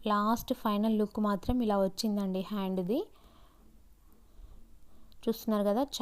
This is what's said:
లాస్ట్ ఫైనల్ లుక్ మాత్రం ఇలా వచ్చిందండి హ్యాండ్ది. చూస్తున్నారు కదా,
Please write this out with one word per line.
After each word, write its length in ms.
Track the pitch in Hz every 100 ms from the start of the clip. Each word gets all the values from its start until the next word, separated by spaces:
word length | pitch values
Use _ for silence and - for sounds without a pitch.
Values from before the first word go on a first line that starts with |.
| 220
లాస్ట్ 480 | 208 208 233 -
ఫైనల్ 440 | 247 226 208 220 214
లుక్ 220 | 208 -
మాత్రం 400 | 208 202 - 254
ఇలా 180 | 226 202
వచ్చిందండి 640 | 190 - 226 208 196 185
హ్యాండ్ది. 640 | 185 208 190 190 180 254 427 - - - - - - - - - - - - - - - - - - - - - -
చూస్తున్నారు 360 | 226 - 214
కదా, 220 | 208 208 277 -